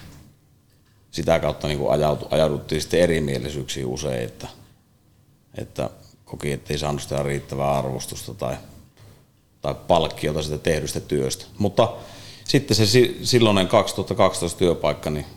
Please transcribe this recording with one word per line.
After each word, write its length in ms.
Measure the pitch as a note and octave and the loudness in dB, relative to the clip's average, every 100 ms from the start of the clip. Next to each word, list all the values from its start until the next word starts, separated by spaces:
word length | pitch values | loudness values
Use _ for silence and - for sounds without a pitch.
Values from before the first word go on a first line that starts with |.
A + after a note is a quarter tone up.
| - - - _ _ _ _ _ _ _ _ | -18 -20 -20 _ _ _ _ _ _ _ _
sitä 280 | - D#2+ E2 | -2 2 2
kautta 280 | D2+ C#2+ D2+ | 2 -2 -4
niinku 220 | C#2+ C#2+ | -2 0
ajautu-, 380 | C#2+ D2+ C#2+ - | 2 2 0 0
ajauduttiin 500 | D2 D#2 C#2+ - D#2 | 2 2 0 -4 -4
sitten 180 | - E2+ | 0 2
erimielisyyksiin 840 | F2 D#2+ D2 C2 C2+ D2 C2 C2+ B1+ | 4 2 0 -4 -6 -8 -8 -6 -6
usein, 380 | C2 D2+ B1 | -4 -4 -4
että, 240 | A1+ - - - - _ _ _ _ _ _ _ _ - | -6 -10 -16 -16 -20 _ _ _ _ _ _ _ _ -14
että 320 | - - C2 - - _ - | -12 -6 -6 -8 -20 _ -18
koki, 260 | - D2 | -8 -6
ettei 260 | C2+ - D2 | -4 -4 -4
saanut 240 | D2 C#2+ | -2 -4
sitä 220 | - C#2+ | -4 -2
riittävää 540 | C#2+ C#2 - C#2 C#2 C#2 | -2 -4 -6 -2 0 0
arvostusta 560 | C2 B1+ - - - | -2 -6 -8 -12 -12
tai, 220 | - B1+ C2+ - - - _ - - _ _ _ _ | -8 -6 -6 -12 -20 -20 _ -20 -20 _ _ _ _
tai 140 | C#2+ C#2 - | -8 -4 2
palkkiota 560 | E2 D#2 - D#2 D#2 | 2 2 -2 -4 -2
sitä 140 | D2+ D2+ | -4 -4
tehdystä 420 | - D#2 D2 - | 0 0 -2 -6
työstä. 460 | - D2 C2 - - - | -4 -2 -2 -4 -10 -2
Mutta 360 | G2+ - A2+ - - - - - - | 0 2 2 0 -14 -18 -18 -16 0
sitten 320 | C#3 - G#2+ | 0 2 2
se 80 | G#2 | 6
si-, 340 | B2 A#2+ - | 6 6 2
silloinen 440 | A#2 A#2+ A2 G2+ F2+ | 2 4 6 4 4
kaksituhatta 480 | A2 F#2+ - F#2+ F#2 | 4 2 -2 -2 4
kaksitoista 440 | F#2+ - E2+ - | 4 4 -4 2
työpaikka, 500 | F2+ D#2+ D#2 C#2+ - | 2 4 0 -2 -4
niin 160 | D2 C2+ | -6 -8